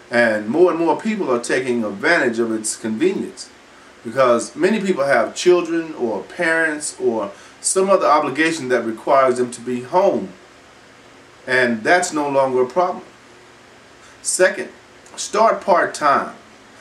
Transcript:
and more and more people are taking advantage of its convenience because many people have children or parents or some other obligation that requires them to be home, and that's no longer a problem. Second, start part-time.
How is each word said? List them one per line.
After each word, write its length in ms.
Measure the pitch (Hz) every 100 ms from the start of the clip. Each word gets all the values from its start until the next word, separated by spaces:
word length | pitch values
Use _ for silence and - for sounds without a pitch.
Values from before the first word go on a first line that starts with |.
| -
and 380 | 120 117 107 104
more 220 | 147 180
and 80 | 160
more 200 | 165 143
people 320 | 220 208 156
are 120 | 120
taking 420 | - 139 127 120
advantage 540 | 104 98 139 170 131 113
of 140 | 113
its 240 | 110 - -
convenience 720 | 113 110 190 196 - - - - - - - -
because 500 | 120 120 127 117 110
many 260 | - 175 220
people 240 | 196 131
have 300 | 139 123 107
children 580 | - 175 175 165 165 160
or 280 | 156 120 107
parents 760 | - - 170 165 160 151 147 -
or 320 | 127 113 101 - - -
some 300 | - 185 190
other 160 | 190 151
obligation 600 | 147 143 135 160 160 127
that 160 | 123
requires 540 | 113 110 - 135 131 123
them 120 | 123
to 100 | 117
be 220 | 120 123
home, 500 | 123 180 196 127 95 - - - - - - - - - - - -
and 360 | 127 123 113
that's 300 | 117 180 185
no 160 | 151 143
longer 340 | 139 135 127
a 40 | 127
problem. 380 | - 180 214 - - - - - - - - - - - -
Second, 480 | - - 185 - - - - - - -
start 440 | - 208 220 196
part-time. 760 | - 170 147 - 147 127 95 - - - - -